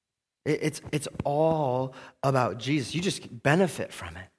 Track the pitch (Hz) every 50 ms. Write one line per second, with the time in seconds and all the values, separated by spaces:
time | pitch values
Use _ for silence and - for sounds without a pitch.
0 | _ _ _ _ _ _ _ _ - - 156 - - 156 - - - - - 147
1 | - - - - - 143 143 147 160 160 160 156 147 131 123 127 131 135 - -
2 | - - - _ - 139 135 131 123 104 95 120 113 127 151 151 117 - - 160
3 | 180 190 - - - - - 117 - 135 151 185 190 151 - - 95 - - -
4 | - 85 80 87 95 - _